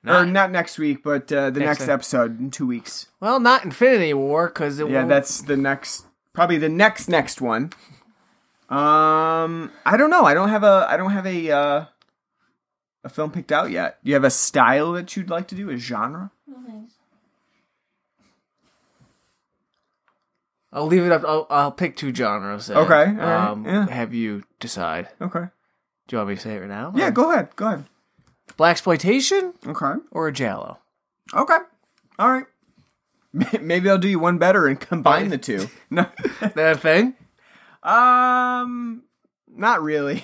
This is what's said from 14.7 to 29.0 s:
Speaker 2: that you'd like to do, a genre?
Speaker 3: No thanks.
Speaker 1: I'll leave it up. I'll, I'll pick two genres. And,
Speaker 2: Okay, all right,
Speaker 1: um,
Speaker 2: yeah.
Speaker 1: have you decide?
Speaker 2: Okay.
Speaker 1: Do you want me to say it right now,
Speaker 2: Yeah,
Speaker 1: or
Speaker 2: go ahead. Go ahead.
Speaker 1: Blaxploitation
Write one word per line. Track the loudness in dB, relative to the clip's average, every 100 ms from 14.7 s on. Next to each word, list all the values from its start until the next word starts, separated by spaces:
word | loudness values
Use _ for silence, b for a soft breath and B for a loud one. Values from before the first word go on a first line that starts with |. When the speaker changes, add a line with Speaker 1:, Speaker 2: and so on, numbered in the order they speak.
| 4 0
Speaker 2:
that | -6 -8 -10
you'd | -6
like | -8 -8
to | -12
do, | -10
a | -10
genre? | -8 -6 -6 -8 -16 _ -20
Speaker 3:
No | -20 -20
thanks. | -20 -20 _ _ _ _ _ _ _ _ _ _ _ _ _ _ _ _ _ _ _ _ _ _ _ _ _ _ _ _ _ _ _ _ _ _ _ _ _ _
Speaker 1:
I'll | -6 2
leave | 2
it | 4
up. | 2 2
I'll, | -2 0
I'll | 0 0
pick | -2 -6 -6
two | -8
genres. | -4 -4 -4 -6 -10 -2
And, | 2
Speaker 2:
Okay, | 4
all | 4 4 0
right, | -2 0 -2
Speaker 1:
um, | -4 -4
Speaker 2:
yeah. | -2 -2
Speaker 1:
have | -4 -6
you | -4 -6 -8 -12 _
decide? | -12 -6 -6 -6 -10 _
Speaker 2:
Okay. | -8 -8 -10 _ _ _ _ _ _
Speaker 1:
Do | -6
you |
want | -6
me | -8
to |
say | -10 -12
it |
right | -12
now, | -12 -6 -2
Speaker 2:
Yeah, | 0
Speaker 1:
or |
Speaker 2:
go | 0 2
ahead. | 0 -4 -6
Go | -4
ahead. | -4 -10 _ _ _ _ _ _ 0
Speaker 1:
Blaxploitation | 2 2 0 0